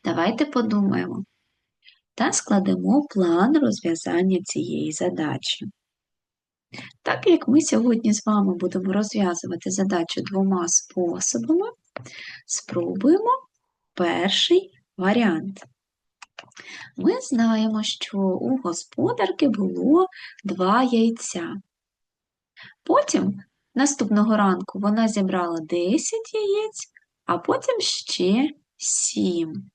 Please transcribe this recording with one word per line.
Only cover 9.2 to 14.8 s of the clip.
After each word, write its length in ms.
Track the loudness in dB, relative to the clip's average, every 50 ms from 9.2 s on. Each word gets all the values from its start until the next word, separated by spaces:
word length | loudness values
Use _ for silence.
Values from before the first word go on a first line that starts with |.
| 0 0 0 -4 -6 -8 -8 -6 -6 -4
задачу 500 | -2 0 0 0 0 -2 -2 -2 -4 -6
двома 460 | -6 -2 0 0 2 2 2 0 0
способами, 1000 | 2 2 0 0 _ -4 -2 -2 -2 -2 -2 -4 -2 -2 -4 0 2 2 2 0 -2 -8 _ _ _ _ -18 -18 -18 -20 -18 -18 -18 -18 -20 _
спробуємо 880 | -10 -10 -10 -8 -6 -6 -4 -4 -4 -4 0 4 4 4 4 4 2 0 0 -2 _ _ _ _ _ _ _ _ _ _
перший 800 | -2 -2 0 0 0 0 0 0 0 2 4 2 2 2 -2 _ _